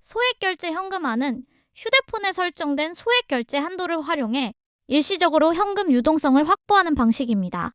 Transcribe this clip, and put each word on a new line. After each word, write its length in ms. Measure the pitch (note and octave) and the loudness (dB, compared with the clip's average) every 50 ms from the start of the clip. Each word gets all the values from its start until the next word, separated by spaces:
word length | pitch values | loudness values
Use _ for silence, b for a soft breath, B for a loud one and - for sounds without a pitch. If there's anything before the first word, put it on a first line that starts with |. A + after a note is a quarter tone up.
소액 380 | _ - - G#4+ A#4+ B4+ A#4+ _ | _ -10 -4 -2 0 0 0 _
결제 340 | - F#4+ F#4 D4+ - F4 D#4 | -2 -4 -4 -4 -6 -6 -6
현금화는 720 | E4+ F#4+ G4 F#4 F#4+ E4+ C4 A3+ A3+ C4 C#4+ A#3+ B3+ B3+ _ _ _ _ _ _ | -4 -6 -6 -6 -4 -4 -2 -2 -2 -2 -2 -4 -6 -8 _ _ _ _ _ _
휴대폰에 560 | - - A4+ B4 C5+ C5 - - A4 G4+ G4 F#4 | -10 -4 2 2 2 2 2 -6 -4 -4 -4 -2
설정된 600 | - F#4 F4 - - E4 D4 C#4+ C4+ D4+ D#4+ F4 | -2 -2 -4 -2 -4 -4 -2 -2 -2 -2 -4 -6
소액 340 | - - A4+ A#4+ B4 A#4+ _ | -8 -2 0 2 2 2 _
결제 300 | C#4+ B3 A#3 - - C#4+ | -2 -4 -4 -2 -4 -4
한도를 420 | C#4+ E4 F#4 F4+ F#4 F4 E4+ E4 | -4 -4 -4 -6 -4 -4 -2 -4
활용해 540 | D4+ C#4 E4+ D4+ C4 G#3+ A3+ C#4 C4 G#3+ - _ _ _ _ _ _ | -2 -2 -2 -2 -2 -2 -2 -4 -4 -4 -8 _ _ _ _ _ _
일시적으로 680 | _ - - D4+ - G4 F4 F4+ E4+ D4 D#4 D4 D#4+ E4+ | _ 0 0 2 0 0 2 2 2 4 4 4 4 2
현금 400 | D#4+ G#4 G4+ G4+ F#4+ G4+ F4+ C4 | 2 0 -2 -2 -2 0 2 2
유동성을 500 | A#3+ A#3+ D4+ D#4+ D#4+ - D4 B3+ C#4 D4+ D4+ | 2 4 2 2 2 2 4 4 4 4 2
확보하는 460 | F#4+ - _ _ G#4 G4+ F#4 E4+ D#4 | 0 -2 _ _ 2 2 4 2 0
방식입니다. 800 | - B3 A3+ A3+ - C#4 A#3 A3+ G3+ F#3 F3+ E3 F3+ E3 - - | 2 2 2 2 2 0 -2 -2 -2 -2 -4 -6 -6 -6 -8 -10